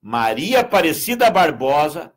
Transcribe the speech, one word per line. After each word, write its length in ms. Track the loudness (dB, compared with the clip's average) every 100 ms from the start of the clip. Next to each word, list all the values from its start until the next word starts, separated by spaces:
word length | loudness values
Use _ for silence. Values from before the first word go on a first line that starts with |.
Maria 600 | -6 -2 -2 -2 0 0
Aparecida 680 | 2 0 0 -2 -4 0 2
Barbosa. 800 | 4 2 0 0 0 0 -4 -14